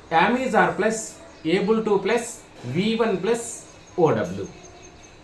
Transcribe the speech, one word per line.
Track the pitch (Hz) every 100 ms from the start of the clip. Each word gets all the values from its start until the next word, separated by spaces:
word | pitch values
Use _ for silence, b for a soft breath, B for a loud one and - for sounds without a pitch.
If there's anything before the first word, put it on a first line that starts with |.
| -
am | 165 190 247
is | 247
are | 202 175
plus, | - 220 220 - - - -
able | 156 185 185 226
to | 220 196
plus, | 185 233 233 - - -
V | 120 143 214
one | 226 226 185
plus, | 196 233 - - - - - -
O | 160
W. | 113 95 98 92 - - - - - - -